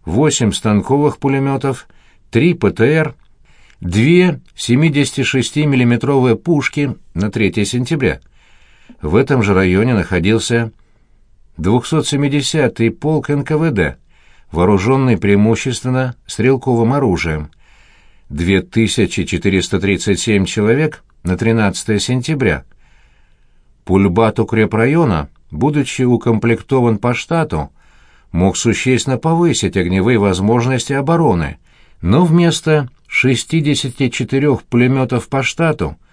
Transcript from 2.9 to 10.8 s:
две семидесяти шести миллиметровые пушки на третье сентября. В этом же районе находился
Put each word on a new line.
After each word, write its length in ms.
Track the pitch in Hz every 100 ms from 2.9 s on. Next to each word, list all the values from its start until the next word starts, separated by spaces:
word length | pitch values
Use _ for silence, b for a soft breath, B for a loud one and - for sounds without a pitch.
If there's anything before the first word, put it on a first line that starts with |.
| 156 156 - _ _ _ b b b
две 600 | 90 92 127 175 180 147 - -
семидесяти 680 | - 123 160 139 143 -
шести 420 | 131 131 117 - 151
миллиметровые 720 | 131 120 120 131 139 127 113
пушки 600 | - 156 131 - 143 - -
на 180 | - 104
третье 340 | 104 101 82 101
сентября. 540 | 123 127 160 120 69 - b b b b b b b
В 140 | 78 92
этом 280 | 135 135
же 100 | 101
районе 400 | 92 95 92 113
находился 800 | 117 85 92 87 113 - 117 117 -